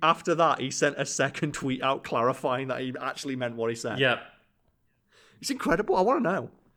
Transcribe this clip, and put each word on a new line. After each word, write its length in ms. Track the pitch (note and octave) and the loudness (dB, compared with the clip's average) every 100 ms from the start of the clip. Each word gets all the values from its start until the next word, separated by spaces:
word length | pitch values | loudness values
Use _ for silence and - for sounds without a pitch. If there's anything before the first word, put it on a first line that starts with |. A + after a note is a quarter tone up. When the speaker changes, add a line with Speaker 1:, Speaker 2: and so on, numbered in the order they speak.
Speaker 1:
after 320 | D#3+ E3 - | 2 2 2
that, 260 | D#3+ E3 C3+ | 4 4 2
he 120 | C3 | -2
sent 240 | - D3 C#3+ | 0 0 0
a 80 | C#3 | -4
second 480 | - C3+ - D#3 | 0 -2 0 -4
tweet 300 | - C#3 C3 | -2 -4 0
out 200 | C3 C3+ | 0 -2
clarifying 640 | - B2 A#2+ C3+ C#3+ B2+ C3 | -2 0 2 0 -2 -2 -2
that 120 | B2+ | -4
he 120 | C3 B2+ | -4 -6
actually 360 | C3 - C#3+ C3 | -8 -8 -6 -4
meant 200 | B2 A#2 | -4 -2
what 120 | A2+ | -2
he 60 | A#2 | -2
said. 240 | A#2+ A2 | -4 2
Speaker 2:
Yeah. 220 | C3+ A#2 - - _ _ _ _ _ _ _ _ _ _ | 2 2 -4 -20 _ _ _ _ _ _ _ _ _ _
Speaker 1:
It's 120 | - | -6
incredible. 440 | C4 - E3+ - F#4 | -4 0 0 2 4
I 60 | |
wanna 200 | F#3+ D4 | 4 2
know. 280 | A#3 F#3 A#2 - _ | 2 -2 -4 -14 _